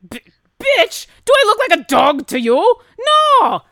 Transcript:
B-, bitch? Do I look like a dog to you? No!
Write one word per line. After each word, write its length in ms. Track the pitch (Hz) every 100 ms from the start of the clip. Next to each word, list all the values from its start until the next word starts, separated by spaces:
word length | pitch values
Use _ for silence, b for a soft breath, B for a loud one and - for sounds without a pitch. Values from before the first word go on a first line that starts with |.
| 180
B-, 120 | 247 _ _ _ _
bitch? 480 | - 539 330 - - b -
Do 80 |
I 100 | 554 480
look 140 | 427 508
like 100 | 339
a 40 |
dog 440 | 247 269 269 294 277
to 120 | 254
you? 360 | 233 254 415 - b b 523 605 622 554
No! 200 | 269 190 _